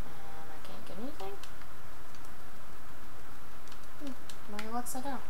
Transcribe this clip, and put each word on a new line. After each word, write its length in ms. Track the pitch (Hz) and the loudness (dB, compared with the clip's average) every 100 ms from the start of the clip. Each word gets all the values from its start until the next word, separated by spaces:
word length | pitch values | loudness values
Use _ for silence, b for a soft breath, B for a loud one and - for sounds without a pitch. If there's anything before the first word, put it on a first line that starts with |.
And 440 | - - - - - | 0 0 0 0 0
I 60 | - - | 0 0
can't 180 | - - | 0 0
get 120 | 180 | 0
anything? 320 | 254 - 196 202 - - - - - - - - - - - - - - - - - - - - - - - - - - | 0 0 0 0 0 0 0 0 0 0 0 0 0 0 0 0 0 0 0 0 0 0 0 0 0 0 0 0 0 0
Hmm, 520 | 285 247 - - - | 0 0 0 0 0
why 60 | 208 | 0
are 120 | 214 | 0
you 60 | 240 | 0
upside 280 | 240 262 | 0 -2
down? 160 | 269 247 | -2 -2